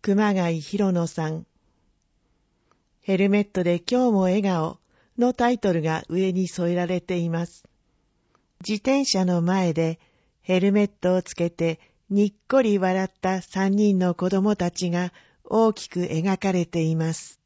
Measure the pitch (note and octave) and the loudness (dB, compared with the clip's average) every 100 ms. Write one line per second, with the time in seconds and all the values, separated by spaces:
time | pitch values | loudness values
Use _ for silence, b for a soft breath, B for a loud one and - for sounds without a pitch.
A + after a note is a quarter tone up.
0 | - G3 G#3+ F#3+ F3 E3 D3 G3+ G3 F3 | 0 2 2 2 0 -2 -6 -2 0 0
1 | E3 - D#3 D#3+ - _ _ _ _ _ | -2 -4 -6 -6 -12 _ _ _ _ _
2 | _ _ _ _ _ _ _ _ _ _ | _ _ _ _ _ _ _ _ _ _
3 | - F#3+ G3 G3+ G3+ - F3 F3 - B3 | -4 0 2 2 0 -2 0 0 0 0
4 | B3+ G3+ F#3 F#3+ G3 F3 D#3+ - _ _ | 2 2 2 0 0 -2 -4 -8 _ _
5 | _ - B3 B3 A#3+ B3 G3+ E3 D#3 D#3+ | _ -2 -2 2 0 0 0 0 0 -4
6 | - F3 F#3+ F3+ F#3 - E3+ F3 F3 F3+ | -4 -2 0 0 -4 -2 -2 -2 -2 -4
7 | - F3+ E3+ E3 E3+ - _ _ _ _ | -4 -4 -2 -4 -6 -10 _ _ _ _
8 | _ _ _ _ _ _ - G#3+ - C#4 | _ _ _ _ _ _ -6 -4 0 0
9 | C4+ F#3+ F#3 F3 E3+ F#3+ F3+ D#3 E3 E3 | 2 0 2 0 0 0 0 0 -2 -4
10 | _ _ _ _ - F#3 G3 G3+ G#3 _ | _ _ _ _ -2 2 4 2 0 _
11 | F3+ F#3 - - E3+ E3+ E3 D#3+ b b | 0 0 -2 -4 -4 -2 -4 -4 b b
12 | _ G3+ G#3 _ _ C4+ A#3 G3+ F#3 F#3 | _ 0 0 _ _ 2 4 2 2 0
13 | F#3+ _ F#3 F#3 - F#3+ F#3+ G3 G#3 F#3+ | -2 _ -4 -4 -4 -2 0 2 4 4
14 | F3+ E3+ F3+ F#3+ G3+ G#3 F3 - F3+ F3 | 0 0 0 0 0 0 -2 -4 -4 -2
15 | F3+ b b b - A3 A3+ G#3+ - F3+ | -4 b b b -4 2 2 0 -6 -4
16 | F3+ D#3+ F3+ F#3+ G3+ F#3 E3+ E3+ D#3+ D#3+ | -2 -2 -2 -2 0 0 -2 0 0 0
17 | D#3+ D#3+ - - | -2 -4 -10 -20